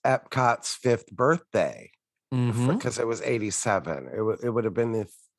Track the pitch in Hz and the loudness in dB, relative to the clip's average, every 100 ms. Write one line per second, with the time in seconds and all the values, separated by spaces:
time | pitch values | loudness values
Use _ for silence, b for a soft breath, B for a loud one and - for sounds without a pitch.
0 | 131 131 - 131 127 117 - - 123 117 | 0 0 0 0 2 2 -2 -4 0 0
1 | - 95 127 170 - 107 76 57 - _ | -2 0 2 2 0 0 0 -2 -18 _
2 | _ _ - 127 123 113 123 202 127 113 | _ _ -6 0 0 2 2 2 -2 -2
3 | 117 113 - 120 104 - 117 98 87 71 | -2 -2 -2 -2 -2 -2 0 0 0 -8
4 | 65 85 110 107 120 113 113 98 117 113 | -6 -4 -2 -2 -2 0 -2 0 -2 -2
5 | 104 - _ | -4 -10 _